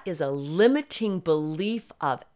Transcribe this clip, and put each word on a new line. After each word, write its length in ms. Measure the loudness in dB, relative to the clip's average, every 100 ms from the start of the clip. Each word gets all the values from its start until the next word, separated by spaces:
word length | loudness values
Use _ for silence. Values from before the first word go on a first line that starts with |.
| -4
is 160 | -4
a 100 | -2
limiting 880 | -2 -4 4 4 4 0 -4 -2 -2
belief 720 | 0 0 0 -4 -4 -4 -8 -6
of 240 | -4 -4 -8